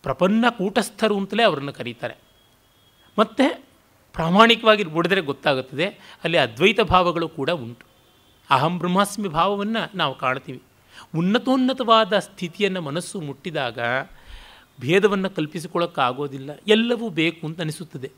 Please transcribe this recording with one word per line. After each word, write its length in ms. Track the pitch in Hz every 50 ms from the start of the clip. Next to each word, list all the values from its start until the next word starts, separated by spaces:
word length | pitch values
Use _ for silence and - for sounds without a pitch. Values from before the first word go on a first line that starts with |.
ಪ್ರಪನ್ನ 420 | - 139 135 - 180 185 208 226 233 240
ಕೂಟಸ್ಥರು 640 | 233 - 185 208 202 247 196 - - - 226 214 208
ಅಂತಲೇ 260 | 196 196 190 - 214
ಅವರನ್ನು 300 | 233 208 160 139 135 143
ಕರೀತಾರೆ. 420 | 135 - 120 120 117 - - 117 - _ _ _ _ _ _ _ _ _ _ _ _ _ _ _ _ _ _ _ _ -
ಮತ್ತು 480 | 220 220 - - 262 285 - - - _ _ _ _ _ _ _ _ _
ಪ್ರಾಮಾಣಿಕವಾಗಿ 720 | - - 160 165 175 202 226 233 233 220 240 220 214 202 208
ನೋಡಿದ್ರೆ 360 | 160 151 165 170 175 196 190
ಗೊತ್ತಾಗುತ್ತದೆ, 680 | 170 139 135 - - 156 139 131 127 - 147 131 165 202 - - - - - _ -
ಅಲ್ಲಿ 140 | 165 165 165
ಅದ್ವೈತ 420 | 139 117 110 113 165 208 220 -
ಭಾವಗಳು 480 | 220 156 175 185 180 175 160 170 160 160
ಕೂಡ 220 | - - 135 143
ಉಂಟು. 400 | 175 160 120 113 120 _ - _ _ _ _ _ _ _ _ _ _ _ _ -
ಅಹಂ 280 | 139 131 139 165 175 175
ಬ್ರಹ್ಮಾಸ್ಮಿ 500 | 165 180 180 190 202 196 - - 208 190
ಭಾವವನ್ನು 680 | 147 160 170 196 202 202 202 208 226 226 175 - -
ನಾವು 180 | 185 165 143 131
ಕಾಣ್ತೀವಿ. 480 | - - 127 131 135 - - 127 123 _ _ _ _ _ _ - - - _ -
ಉನ್ನತೋನ್ನತವಾದ 1000 | 156 175 185 208 240 247 254 262 269 254 254 269 262 247 214 226 220 220 180 214 196
ಸ್ಥಿತಿಯನ್ನು 640 | - - - - 180 170 165 - 202 196 190 185
ಮನಸ್ಸು 380 | 165 139 139 170 175 - - 202
ಮುಟ್ಟಿದಾಗ 580 | 156 143 135 - _ 180 151 156 135 120 110 123 117 117 123 131 - - - - - - - - - - - - _ _ _ -
ಭೇದವನ್ನು 500 | 120 127 170 202 196 208 202 196 190 185
ಕಲ್ಪಿಸಿಕೊಳ್ಳೋಕ್ಕಾಗೋದಿಲ್ಲ, 1200 | - - 156 147 - 180 156 170 - 175 170 170 170 - 135 123 127 131 147 143 131 139 135 143 147 - _ 196
ಎಲ್ಲವೂ 400 | 214 220 226 240 240 220 233 226
ಬೇಕು 380 | 160 156 160 170 165 165 -
ಅಂತ 140 | 151 160 170
ಅನಿಸುತ್ತದೆ. 500 | 170 156 151 - 165 147 - 143 123 - _